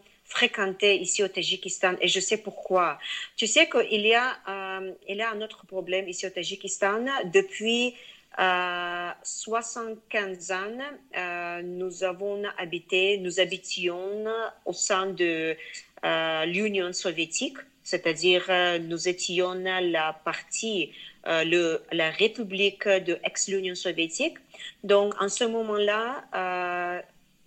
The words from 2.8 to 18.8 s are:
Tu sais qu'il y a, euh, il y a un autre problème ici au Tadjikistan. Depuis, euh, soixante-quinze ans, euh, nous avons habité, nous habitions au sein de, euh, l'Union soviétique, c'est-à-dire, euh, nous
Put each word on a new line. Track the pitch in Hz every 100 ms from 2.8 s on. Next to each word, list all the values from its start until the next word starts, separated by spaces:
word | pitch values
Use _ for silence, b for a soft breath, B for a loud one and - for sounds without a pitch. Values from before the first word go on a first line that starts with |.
| 165 143 B B B -
Tu | 220
sais | 294 320
qu'il | 254 - 214 208
y |
a, | 233 254 - -
euh, | 196 190 190 190 180 -
il | 202
y |
a | 226
un | 214
autre | 220 - -
problème | 190 175 185 185
ici | 180 185
au |
Tadjikistan. | 185 170 190 196 - 196 214 254 269 180
Depuis, | 190 190 - 220 233 247 247 B B _ -
euh, | 185 180 180 175 175 175 175 -
soixante-quinze | - - - 226 233 247 226 220 - 220 196 185 175
ans, | 185 202 240 285 285 _ -
euh, | 180 175 175 175
nous | 180 180 185 175
avons | 185 180 202 202 202 -
habité, | 175 170 - 185 190 202
nous | 180 180
habitions | 180 185 - - 175 175 190 208 214 226 226 - -
au |
sein | 175 - 190 196
de, | 175 175 165 160 160 B B B - -
euh, | 165 160 160 165
l'Union | 180 214 196 180
soviétique, | 175 190 160 160 - 262 - - _
c'est-à-dire, | - 180 170 156 175 180 180
euh, | 180 175
nous | 170